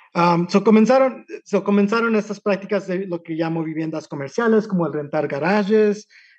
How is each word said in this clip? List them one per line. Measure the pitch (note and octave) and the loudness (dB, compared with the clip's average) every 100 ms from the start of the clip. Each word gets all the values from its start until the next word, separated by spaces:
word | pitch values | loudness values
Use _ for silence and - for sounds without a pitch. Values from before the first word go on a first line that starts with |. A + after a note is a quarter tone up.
| _ | _
Am, | D3+ E3+ E3+ F3 | 0 2 2 2
so | G3+ | 2
comenzaron, | G3 A3 A3 C4 C4 A#3 - - | 4 6 6 4 2 -2 -12 -16
so | - G3+ | -4 -4
comenzaron | G3+ G3+ G3+ A3+ A3+ | 0 2 2 0 0
estas | A3 G#3 G3+ | 0 -2 -6
prácticas | - F#3+ G3 G3+ E3+ | -4 -4 -2 -4 -2
de | F3+ F#3+ | -6 -4
lo | E3+ | -8
que | E3+ | -6
llamo | D#3+ E3 E3 | -6 -4 -4
viviendas | D#3+ D#3 D#3+ D#3 D3+ | -4 -6 -6 -8 -8
comerciales, | D3+ C#3 - A#3 A3 G#3+ | -10 -8 -2 2 2 2
como | F#3 D#3+ | 0 -2
el | |
rentar | D3 D3 D#3 D3 | -4 -4 -4 -2
garajes, | C#3 D#3 G#3 G3 A3 G#3+ G#3 - - - | -2 0 0 2 2 2 0 -8 -20 -20